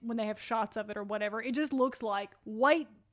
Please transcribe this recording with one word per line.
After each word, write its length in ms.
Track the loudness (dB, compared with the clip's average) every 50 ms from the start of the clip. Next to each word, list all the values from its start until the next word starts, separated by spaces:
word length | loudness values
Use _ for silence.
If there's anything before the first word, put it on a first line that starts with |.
when 160 | -6 -4 -2 0
they 80 | 0
have 120 | -2 -2 -4
shots 380 | -4 -2 0 0 0 0 -2
of 140 | -6 -6 -4
it 80 | -6 -6
or 60 | -4
whatever, 360 | -4 -2 -2 -2 -2 -2 -2
it 140 | -2 -2 0
just 180 | 0 0 2
looks 300 | 2 2 2 2 2 -2
like 300 | -4 -2 -2 -2 -4 -6 -10 _ -12
white 440 | -6 0 4 6 6 6 4 2 -4 -12 -20 _ _